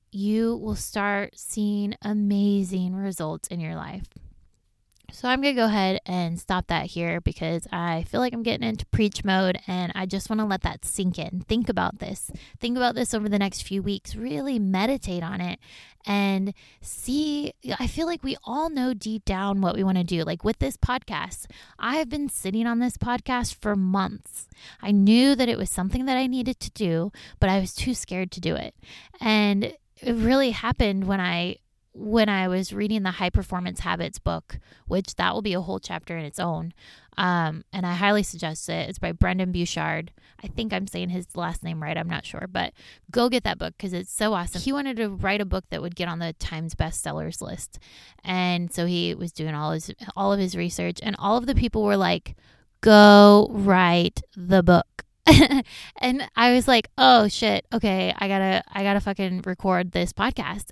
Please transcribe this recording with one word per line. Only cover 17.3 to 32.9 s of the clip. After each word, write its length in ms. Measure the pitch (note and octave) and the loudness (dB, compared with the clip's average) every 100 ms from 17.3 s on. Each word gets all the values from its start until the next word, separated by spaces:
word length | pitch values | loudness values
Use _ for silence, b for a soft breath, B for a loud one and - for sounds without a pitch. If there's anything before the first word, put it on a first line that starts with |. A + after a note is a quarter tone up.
| D4 D4 - B3+ - | -4 -6 -10 -8 -6
I 80 | B3 | -6
feel 200 | - E4 | -4 -4
like 180 | E4+ | -4
we 120 | C4+ - | -8 -10
all 240 | - C4 E4 | -8 -6 -4
know 260 | C#4+ B3+ | -2 -4
deep 300 | A3+ G#3+ A3 | -4 -6 -8
down 360 | - F#3+ G3 G3 | -4 -4 -2 0
what 160 | F#3 - | -2 0
we 80 | |
wanna 180 | F#3+ F#3 | 0 0
do. 220 | F3 E3+ | 0 -2
Like 200 | D#3+ E3+ | -4 -4
with 140 | G#3 A#3 | -2 -2
this 180 | C4+ - | -4 -2
podcast, 680 | - B3+ - E3 F#3 - - B B B | -4 -4 -6 -8 -8 -12 -18 B B B
I 180 | A#3 D4+ | -6 -4
have 120 | C#4 | -4
been 200 | D4 C#4+ | -6 -6
sitting 380 | - F#3+ A3 A#3 | -6 -4 -2 -2
on 140 | A#3 | -2
this 160 | B3 - | -2 -4
podcast 580 | A#3+ B3 - B3 A3+ | -4 -4 -4 -4 -4
for 220 | - G#3+ G3+ | -6 -4 -2
months. 720 | F#3 G3 F#3 G#3 - - - B B B | 0 0 -2 -6 -16 -18 -18 B B B
I 80 | G3 | 2
knew 460 | G3+ G3 A#3 C4+ C4 | 4 6 8 6 4
that 120 | A#3+ | 2
it 80 | A3+ | 0
was 140 | F#3+ | -4
something 360 | - F#3+ B3+ C4 | -4 -4 -2 -2
that 100 | B3+ | -2
I 100 | C4 | 0
needed 320 | B3+ A#3+ B3 | -2 -4 -6
to 100 | - | -8
do, 400 | - G3 E3 G3 B B B | -4 -2 0 -2 B B B
but 100 | F#3+ | 2
I 120 | F#3+ | 2
was 160 | F#3 - | 0 -4
too 180 | B3+ | -4
scared 380 | B3 - F3+ F#3 | -4 -6 -6 -6
to 80 | F#3 | -6
do 160 | E3 E3 | -4 -4
it. 180 | - - B B B - | -6 -14 B B B -6
And 460 | A3 G#3+ G#3 G3 A3 D#4+ _ _ | 0 2 4 2 -2 -8 _ _
it 100 | B3+ | -4
really 360 | A#3 A3+ C4+ C4+ | 0 2 2 2
happened 560 | A3 A3+ B3+ A3 G3 F#3+ | -2 -2 0 0 0 0
when 140 | G3 | 0
I, 380 | F3+ E3+ F3+ - _ _ _ - | 0 -2 -4 -8 _ _ _ -14
when 300 | G#3 A3+ G#3+ | 0 2 4
I 180 | G3 F#3 | 2 0
was 280 | F#3 F#3 | 0 -2
reading 300 | G3 G#3 | -4 -2